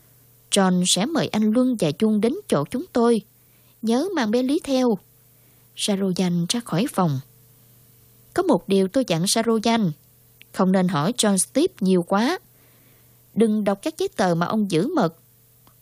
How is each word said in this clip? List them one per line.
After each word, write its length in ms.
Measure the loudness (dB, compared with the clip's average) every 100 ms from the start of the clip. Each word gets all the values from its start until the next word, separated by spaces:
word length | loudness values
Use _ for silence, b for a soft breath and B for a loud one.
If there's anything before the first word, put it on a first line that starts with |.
| b b b _ _
John 320 | 0 0 0 0
sẽ 180 | -2 -2
mời 220 | -2 -2
anh 240 | 0 0
Luân 240 | 2 0 0
và 120 | -2
Chung 300 | 0 0 0
đến 120 | 0 -4 -2
chỗ 160 | -2 -2
chúng 140 | -6 -4
tôi. 280 | 0 2 0 b b b b b b
Nhớ 280 | -2 0 0 -2
mang 160 | 0
bé 120 | 0
Lý 160 | 0 -2
theo. 340 | 0 0 2 0 -6 _ _ b b b b -8
Sarojan 680 | -4 0 0 0 0 0 -2
ra 100 | -4
khỏi 260 | -4 -2 -2
phòng. 260 | 0 0 0 -6 _ _ _ _ _ _ _ _ _ _
"Có 100 | -2
một 240 | 2 0 2
điều 200 | 0 2
tôi 180 | 0 0
dặn 160 | -2
Sarojan, 680 | 0 -2 0 0 0 0 0 -4 _ _ _ _ _
không 200 | -2 2
nên 160 | 2 2
hỏi 260 | 0 0 0
John 200 | 0 0
Steep 440 | 0 0 0 0
nhiều 220 | 2 2
quá. 360 | 2 0 0 -2 -8 b b b b b b b _ 0
Đừng 280 | 0 0
đọc 160 | -2 -4
các 160 | -6 -6
giấy 100 | -6 -2
tờ 200 | 0 0
mà 100 | 0
ông 260 | -2 0
giữ 160 | 0 0
mật." 280 | 0 -2 -4 _ _ _ _ _ _